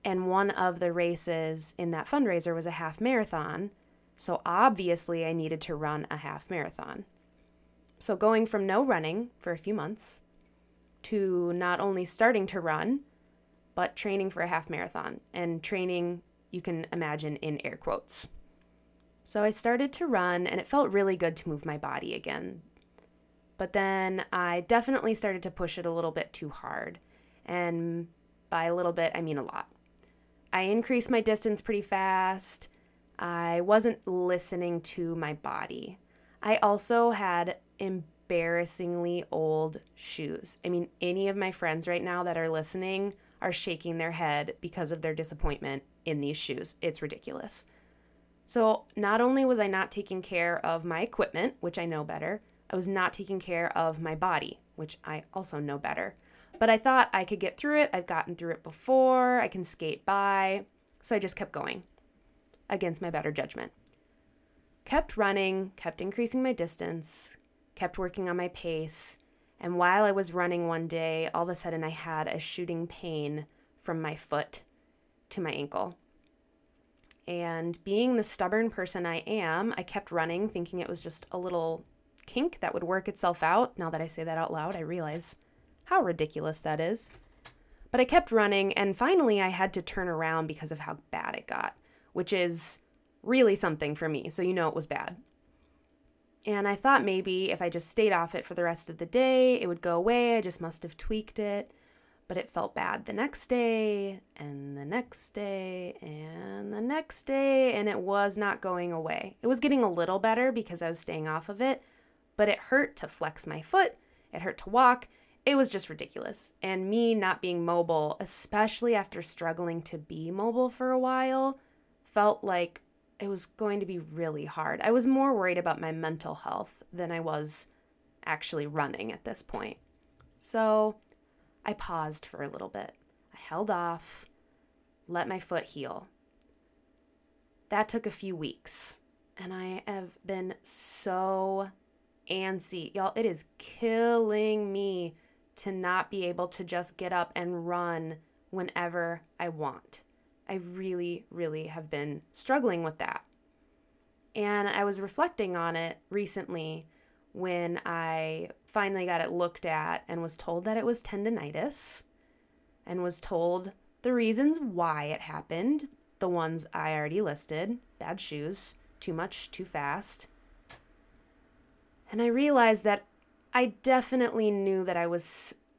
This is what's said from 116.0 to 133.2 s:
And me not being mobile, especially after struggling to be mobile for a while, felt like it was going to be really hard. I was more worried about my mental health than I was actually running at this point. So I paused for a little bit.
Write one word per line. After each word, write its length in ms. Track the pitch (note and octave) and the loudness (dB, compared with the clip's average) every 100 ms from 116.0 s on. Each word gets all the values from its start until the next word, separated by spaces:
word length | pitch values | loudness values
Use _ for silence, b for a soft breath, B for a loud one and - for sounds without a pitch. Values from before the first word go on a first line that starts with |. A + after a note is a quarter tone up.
| - - - G#3 - - | -10 -8 -8 -8 -12 -8
And 280 | F#3+ F#3+ F#3+ | -4 -2 0
me 240 | A3+ A#3 | 4 4
not 280 | A3 F#3 - | 4 2 0
being 240 | F#3 F3 E3+ | -2 0 2
mobile, 500 | F3 E3+ D#3+ D3+ - | 2 4 2 2 -2
especially 760 | G3 - - G#3 A3 - A#3+ G#3+ | -4 -4 -2 2 2 2 2 2
after 260 | F#3+ F3 | 0 -8
struggling 600 | E3+ - E3 E3 E3+ E3 | -8 -4 -4 -2 -4 -4
to 140 | - D#3+ | -6 -10
be 340 | D3+ D#3+ D#3+ | -10 -8 -6
mobile 380 | F#3+ A3+ A#3 B3+ | -2 0 2 0
for 220 | B3 B3+ | 0 0
a 80 | B3+ | 2
while, 600 | B3+ C4 C4 C4 C4 C4+ b b b b _ | 2 2 2 2 0 -2 b b b b _
felt 300 | G#3 G#3 G#3+ | 4 6 4
like 380 | G3+ F3+ E3+ - _ _ _ - | 2 0 0 -4 _ _ _ -10
it 80 | G3+ | -6
was 180 | F#3+ - | -6 -8
going 340 | - G#3+ G3+ | -4 -2 0
to 60 | F#3+ | -2
be 140 | F3 | -6
really 460 | D#3 D#3 D#3+ D3+ D3+ | -8 -4 -2 -4 -6
hard. 360 | D#3+ D#3 D3+ | -4 -2 0
I 100 | A3 | 4
was 160 | B3 B3 | 4 6
more 260 | C4+ C#4 | 6 6
worried 240 | A3+ F#3 F3 | 4 2 2
about 240 | E3+ - | 0 0
my 100 | D#3+ | -2
mental 440 | D#3+ D#3+ D#3+ D3+ D3+ | -4 -4 -4 -8 -8
health 480 | - - - - - | -6 -6 -8 -14 -14
than 200 | E3+ E3+ | -6 -4
I 80 | E3 | -4
was 480 | D#3+ D3+ D3+ - - b b b _ - - | -2 -2 -2 -4 -6 b b b _ -10 -6
actually 420 | D3+ - D#3 D3 | -4 -4 -4 -4
running 440 | D3+ C#3+ - A2 | -2 -2 -2 -8
at 120 | - | -8
this 180 | - - | -8 -10
point. 360 | - G2+ G#2 - _ _ _ _ _ - | -8 -8 -8 -10 _ _ _ _ _ -18
So 560 | - A3+ A3 G#3+ G#3+ G#3+ _ _ b b b b - | -4 2 4 6 4 0 _ _ b b b b -8
I 80 | |
paused 520 | G#3 - E3 D#3 D3+ - | -6 -4 -4 -4 -6 -10
for 180 | - | -10
a 60 | C#3+ | -8
little 200 | - F#2+ | -8 -10
bit. 220 | G2+ - - _ _ | -10 -12 -14 _ _